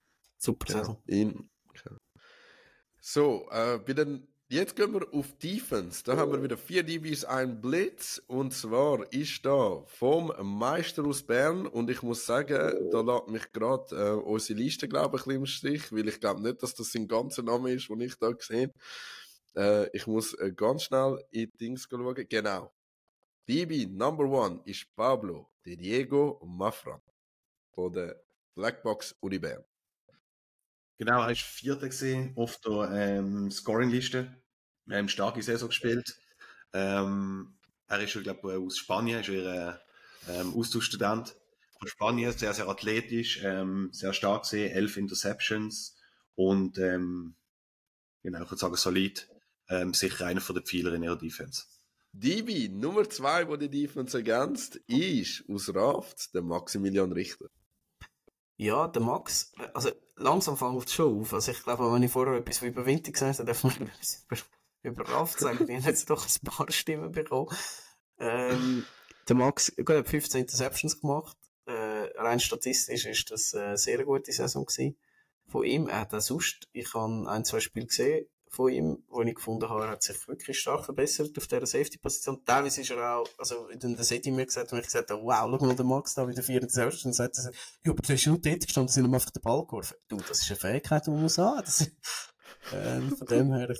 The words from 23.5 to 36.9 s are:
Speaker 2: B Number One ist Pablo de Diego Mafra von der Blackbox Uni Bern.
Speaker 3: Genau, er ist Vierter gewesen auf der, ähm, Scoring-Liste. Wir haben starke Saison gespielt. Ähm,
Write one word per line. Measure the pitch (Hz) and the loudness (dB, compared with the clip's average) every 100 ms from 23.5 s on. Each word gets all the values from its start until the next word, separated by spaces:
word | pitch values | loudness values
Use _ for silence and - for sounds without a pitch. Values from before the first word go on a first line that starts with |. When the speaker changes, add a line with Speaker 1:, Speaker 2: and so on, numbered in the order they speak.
| 143 170 | 0 0
Speaker 2:
B | 156 95 | -2 -2
Number | 95 131 156 139 | 0 0 2 2
One | 135 104 87 - | 4 2 0 -10
ist | 95 - - | -12 -10 -2
Pablo | 120 127 101 78 - _ | 2 2 -2 -8 -14 _
de | 90 87 | -16 -10
Diego | 90 123 131 143 147 - | -2 0 2 4 4 0
Mafra | 87 90 104 - - - _ _ _ _ _ _ _ | -10 -4 -2 -2 -8 -14 _ _ _ _ _ _ _
von | - 90 | -6 -4
der | 90 85 - _ _ _ - | -4 -6 -8 _ _ _ -4
Blackbox | 110 120 113 104 - - | -4 -2 -2 -4 -6 -8
Uni | 95 95 | -6 -4
Bern. | 78 55 - _ _ _ _ _ _ _ _ _ _ _ _ - | -4 -8 -14 _ _ _ _ _ _ _ _ _ _ _ _ -4
Speaker 3:
Genau, | 113 123 | 2 4
er | 117 | 4
ist | 117 | 0
Vierter | - - 123 139 139 | -4 -6 -4 -2 -4
gewesen | 135 135 131 131 120 | -4 -2 0 -2 -2
auf | 117 - | -2 -2
der, | 113 104 98 | -2 0 0
ähm, | 101 101 101 98 101 98 | 0 2 2 0 0 -2
Scoring-Liste. | - - 113 123 123 127 127 131 - _ _ _ _ - | -4 0 2 4 2 0 -2 -4 -10 _ _ _ _ -4
Wir | 101 | 0
haben | 98 | 0
starke | - 101 - | 0 0 0
Saison | 101 117 113 | -2 -2 0
gespielt. | - 120 120 - - _ _ - - - | 0 2 0 -2 -10 _ _ -20 -20 -6
Ähm, | 95 98 | -2 0